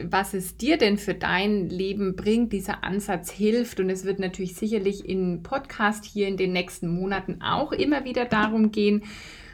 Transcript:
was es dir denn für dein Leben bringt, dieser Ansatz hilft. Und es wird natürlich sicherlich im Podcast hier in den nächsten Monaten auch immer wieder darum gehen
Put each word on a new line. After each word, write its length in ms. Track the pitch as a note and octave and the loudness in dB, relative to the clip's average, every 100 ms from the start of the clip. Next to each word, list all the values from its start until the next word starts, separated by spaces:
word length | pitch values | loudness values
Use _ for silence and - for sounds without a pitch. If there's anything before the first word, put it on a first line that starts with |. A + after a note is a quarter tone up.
was 320 | E3+ F#3 G3 | -2 0 0
es 220 | G3 F#3 - | -2 -6 -4
dir 220 | A#3 D#4+ | 2 4
denn 200 | G#3+ G3+ | 4 4
für 160 | - | 0
dein 540 | F3+ - F3 G3+ G#3 F3 | -2 0 2 2 2 0
Leben 480 | F3+ F#3+ G3+ G3 F#3 | -2 -2 0 -2 0
bringt, 360 | G3 A3+ A#3 | 2 2 2
dieser 300 | G3+ F#3 - | -2 -4 -4
Ansatz 480 | - F#3+ G3+ F3+ E3+ | -2 -2 -2 -4 -4
hilft. 480 | - G#3+ A#3 A#3 - | 0 2 2 0 0
Und 100 | F#3+ | 0
es 160 | F#3+ | 0
wird 140 | F#3 G3 | -2 -2
natürlich 380 | F#3+ F#3 F#3 - | -2 -4 -6 -4
sicherlich 520 | G#3+ A3 G3 G3 - | -2 0 0 -2 -2
im 360 | F#3+ F#3 E3+ | -2 0 -2
Podcast 600 | E3+ C4+ C#4 - G#3 G#3+ | -2 -4 -4 -2 0 0
hier 220 | - G#3 G3 | -4 -2 0
in 100 | F#3+ | 0
den 160 | F#3 | 0
nächsten 400 | F3+ F3+ - F3 | 0 -2 -4 -2
Monaten 480 | F3 F#3+ G3 F#3+ - | -2 0 -2 -4 -4
auch 300 | - - D4 | 0 0 0
immer 340 | - C#4 C#4+ | 0 2 2
wieder 200 | B3+ B3 | 0 -2
darum 480 | A#3+ A3 G#3+ A3 G#3+ | 2 2 4 4 4
gehen 320 | G#3+ G#3 G#3 - - - - - | 4 4 4 0 -12 -16 -18 -20